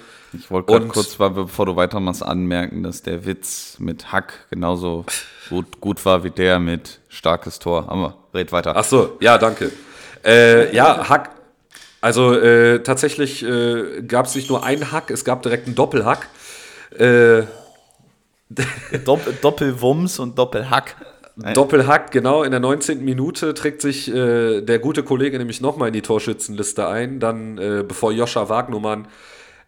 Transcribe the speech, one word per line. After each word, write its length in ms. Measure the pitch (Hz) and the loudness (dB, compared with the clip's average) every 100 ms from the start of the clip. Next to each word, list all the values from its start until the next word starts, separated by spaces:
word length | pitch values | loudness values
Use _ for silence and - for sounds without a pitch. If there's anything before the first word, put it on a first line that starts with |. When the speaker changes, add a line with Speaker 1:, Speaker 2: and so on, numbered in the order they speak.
| - - _ 90 | -18 -20 _ -20
Speaker 1:
Ich 120 | - | -6
wollte 220 | 92 90 | -4 4
grad 100 | 113 | 4
Speaker 2:
Und 60 | 113 | 4
Speaker 1:
kurz, 300 | 107 104 - | -4 -4 0
weil 180 | 98 95 | 0 0
wir, 80 | |
bevor 200 | 90 - 95 | -6 -2 -2
du 100 | 87 | 0
weitermachst, 460 | 90 107 92 87 | 0 -2 -4 -6
anmerken, 600 | - 90 90 87 87 87 | -6 -4 -2 -2 -4 -8
dass 200 | 87 87 | -10 -10
der 220 | - 87 | -10 -8
Witz 520 | 95 92 - - - - | -8 -8 -10 -12 -14 -12
mit 320 | 87 80 - | -10 -10 -6
Hack 340 | 98 - - _ | -6 -6 -16 _
genauso 540 | 92 87 90 90 85 85 - - - - | -6 -4 -4 -4 -8 -8 -10 -10 -20 -8
gut, 300 | 90 87 - | -6 -6 -8
gut 240 | 98 101 | -6 -2
war 200 | 98 92 | 2 2
wie 60 | 87 | 0
der 280 | 90 92 90 | 0 2 2
mit 420 | 85 82 - - _ | 0 -4 -8 -20 _
starkes 500 | - - 85 - - | -6 -2 -2 -6 -10
Tor. 280 | 87 85 78 | -4 -4 -4
Aber 280 | 95 82 - _ | -6 -6 -8 _
red 180 | 90 85 | -8 -4
weiter. 220 | 87 85 87 | -4 -2 -2
Speaker 2:
Ach 80 | |
so, 320 | 107 131 92 - | 2 2 2 2
ja, 180 | 110 117 | 4 6
danke. 320 | 110 107 - - - - - - | 4 0 -6 -8 -18 -20 -20 -4
Äh, 500 | 110 117 117 117 117 | 4 8 8 8 6
ja, 340 | 110 147 - - | 6 4 4 2
Hack. 220 | 143 - - _ _ _ - - _ | 0 0 -14 _ _ _ -20 -20 _
Also, 340 | 117 120 127 | 0 4 4
äh, 480 | 123 117 117 117 120 | 6 6 8 6 4
tatsächlich, 600 | 120 131 147 151 143 - | 2 0 0 -2 -4 -4
äh, 600 | 113 123 120 117 90 69 117 | -4 -2 -2 -2 -6 -10 -2
gab's 280 | 120 131 | -2 0
nicht 140 | 139 127 | -4 -4
nur 140 | 127 | -4
einen 260 | - 147 139 | -2 -4 -4
Hack, 180 | 156 - | -8 -6
es 140 | 117 | -6
gab 180 | - 127 | -4 -4
direkt 240 | 123 120 127 | -2 -4 -4
einen 80 | |
Doppelhack. 540 | 113 147 131 107 156 - - - - - - - - | -2 0 0 0 -2 -6 -20 -20 -20 -20 -20 -20 0
Äh, 440 | 120 120 117 113 110 - - _ _ _ _ _ _ _ _ | 4 6 8 6 2 -10 -20 _ _ _ _ _ _ _ _
<laughs> 540 | - 127 - - 143 | -8 -8 -8 -10 -6
Speaker 1:
Dopp-, 360 | 127 151 - 131 | 0 0 0 0
Doppelwumms 760 | 143 147 143 123 123 151 180 - | 0 0 -2 0 0 0 -2 -4
und 200 | 123 120 | -6 -2
Doppelhack. 580 | 123 104 131 123 - - - - - - 104 | -2 -2 -2 -2 -2 -14 -20 -20 -20 -14 0
Speaker 2:
Doppelhack, 560 | 110 139 147 127 151 - | 2 4 4 4 2 2
genau. 320 | 131 123 151 | -2 2 2
In 80 | 139 | 0
der 100 | 131 | 0
neunzehnten 440 | 127 147 143 139 | 0 -2 -4 -4
Minute 500 | 131 127 143 180 160 | -4 -4 -4 -4 -6
trägt 260 | 147 151 147 | -4 -6 -4
sich, 320 | 143 135 - | -6 -4 -4
äh, 480 | 120 123 117 113 107 | -2 0 2 0 0
der 180 | 107 117 | 0 0
gute 240 | 131 151 | 0 -4
Kollege 340 | - 127 139 127 | -2 -2 -2 -2
nämlich 220 | 120 110 | -8 -4
nochmal 280 | 127 151 117 | -4 -2 -2
in 60 | |
die 80 | 110 | -2
Torschützenliste 840 | - 110 117 107 - 104 101 - 90 | -2 -2 -2 -6 -8 -6 -6 -4 -4
ein. 320 | 107 123 135 | -4 -6 -4
Dann, 380 | 113 113 110 107 | -4 -4 -10 -8
äh, 260 | 101 104 101 | -4 -4 -4
bevor 240 | 95 110 | -4 -2
Joscha 380 | 110 120 120 104 | 0 -2 -2 -2
Wagnumann, 580 | 110 127 110 107 107 107 - - - - _ | -2 -2 -6 -6 -8 -10 -20 -20 -20 -20 _